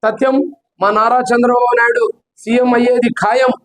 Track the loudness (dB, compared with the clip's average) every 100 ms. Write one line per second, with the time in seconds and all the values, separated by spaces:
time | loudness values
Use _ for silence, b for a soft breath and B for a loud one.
0 | -6 -2 0 0 -4 -10 _ _ -2 0
1 | 0 0 0 0 2 2 0 2 0 0
2 | -4 -6 _ _ -2 0 2 2 2 0
3 | -2 -2 -2 0 0 -2